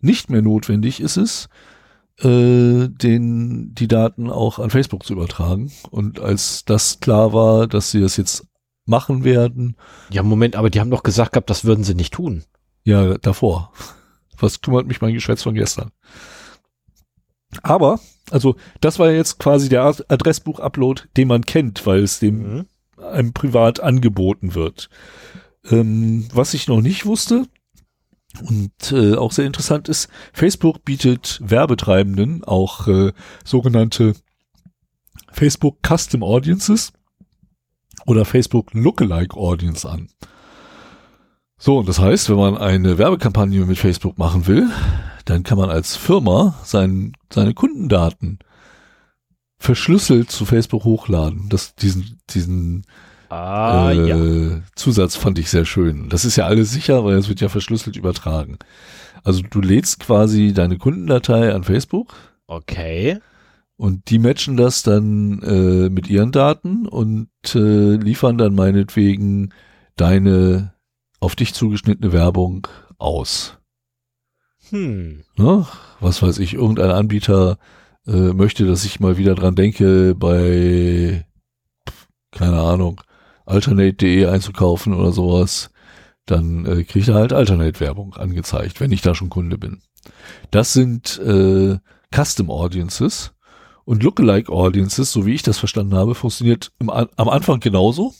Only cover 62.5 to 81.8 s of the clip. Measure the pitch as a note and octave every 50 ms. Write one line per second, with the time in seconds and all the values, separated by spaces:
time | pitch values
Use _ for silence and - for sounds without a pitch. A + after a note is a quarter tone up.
62.5 | E2 E2 D#2+ - - F2+ E2+ D#2+ D#2+ E2+ G2 C3+ F3 G#3+ _ _ _ _ _ _
63.5 | _ _ _ _ _ _ - G2+ F#2 F#2 - - A2+ A2+ A2+ A#2+ A#2 - - -
64.5 | C3+ B2 B2 B2 B2 - - - G#2 G#2 G#2 G#2+ G#2 G#2 G#2 G#2 G2+ G2 G2 -
65.5 | G#2 F#2+ F#2 F#2 F#2 F#2 F#2 F#2 F#2+ F#2+ F2+ F#2 G2+ G2+ G#2 A#2+ C3 C#3 C3+ C#3+
66.5 | D#3 D3+ _ F3 F#3 A3+ A#3 - - - A2+ A2 A2 G#2+ A2+ - _ _ _ -
67.5 | - B2 G#2+ G#2+ G#2 G#2 G#2 G#2 G#2 G#2+ G#2+ G#2 A2+ - - B2+ A#2+ A#2 A#2 G#2
68.5 | G2 G2 F#2+ F#2+ F#2+ G2+ G2 G2+ - - G#2 G2+ G2+ G2 G2+ G2+ G2+ G2+ G2 G2
69.5 | _ _ _ _ _ _ _ _ _ - E2+ E2+ F#2+ F#2+ F#2+ G2 F#2+ F#2 F#2 F#2
70.5 | F2+ F#2 G2 F#2+ _ _ _ _ _ _ _ _ _ _ - F#2 - - A#2 -
71.5 | - - - A2 G#2 G2+ - A2+ G#2 - - G2 E2+ E2+ E2+ F2 F2+ F#2 F#2 F2+
72.5 | F#2 G2 F#2+ - - - _ _ - _ - D2 D2+ D#2 D2+ - - - - -
73.5 | - _ _ _ _ _ _ _ _ _ _ _ _ _ _ _ _ _ _ _
74.5 | _ _ _ _ - G3+ F#3+ D3 A2 G2 F2 E2 D2+ D2+ D2+ _ _ - G2+ B2+
75.5 | F3+ G#3 F3 - - - - - _ _ - F2 E2+ - - F#2 E2 - G2 E2+
76.5 | G#2 B2 B2+ A2 A2 - F2 F#2 F#2 F#2 G#2+ G#2+ G#2 G#2 - - G2+ F#2+ F#2 F#2
77.5 | F#2+ - _ _ _ _ _ _ _ _ _ - G#2+ F2+ F#2 F#2 F#2 F#2+ F#2+ G#2
78.5 | - - G#2+ F#2 F#2 F2 F#2+ G2+ - - G2+ F#2+ F#2 F2 F#2+ G2 F#2+ F2+ F#2 F#2
79.5 | F#2 G2 G2 G#2 G#2+ - G2+ G2 F#2+ F#2 F#2 F#2 F#2 F2+ F#2 F2+ F2 F2+ F2 F2
80.5 | F2+ F2 F2 F2 F2 F2 F2 F2 F2 F2 F2 F2 G2 F2 D#2+ _ _ _ _ _
81.5 | _ _ _ _ _ _